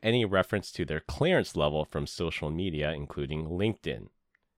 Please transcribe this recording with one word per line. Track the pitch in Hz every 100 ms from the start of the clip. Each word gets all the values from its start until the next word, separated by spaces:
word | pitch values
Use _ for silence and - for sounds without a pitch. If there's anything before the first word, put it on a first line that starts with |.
any | 110 120
reference | 107 95 90 104 -
to | -
their | 82 76
clearance | - - 156 170 98 87
level | 73 76
from | 78 80 71
social | - 85 - 76
media, | 80 95 76 73
including | 78 71 - 69 76 80
LinkedIn. | 87 107 101 80 58 50 _ _ _ _